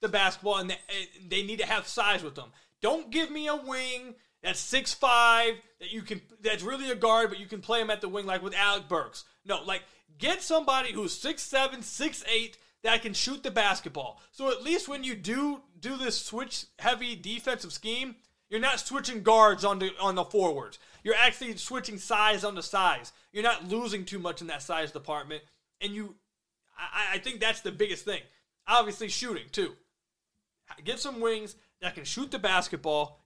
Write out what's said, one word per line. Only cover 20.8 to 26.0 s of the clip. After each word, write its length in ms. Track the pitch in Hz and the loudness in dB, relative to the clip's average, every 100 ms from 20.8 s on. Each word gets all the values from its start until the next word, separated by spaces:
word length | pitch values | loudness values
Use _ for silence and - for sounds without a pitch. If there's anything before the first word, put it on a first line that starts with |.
| - - | -20 -8
You're 100 | 208 | 0
actually 420 | 214 240 - 247 190 | 6 6 4 -6 -8
switching 400 | - 254 247 202 | -6 -6 -8 -10
size 440 | - 214 214 202 | -2 4 4 4
on 120 | 202 | 0
the 80 | 185 | -4
size. 500 | - 196 180 131 117 - _ | -2 2 4 2 -2 -20 _
You're 120 | 202 | 0
not 240 | 233 202 175 | 2 0 0
losing 380 | 220 240 202 180 | -2 -2 -4 -6
too 120 | 196 | -6
much 220 | 175 170 | -6 -6
in 60 | 170 | -8
that 160 | 143 | -8
size 280 | 139 160 151 | -4 -4 -4
department. 520 | 143 135 151 143 151 - _ _ _ | -6 -6 -6 -6 -12 -14 _ _ _
And 140 | 202 | -8
you, 200 | 208 | -6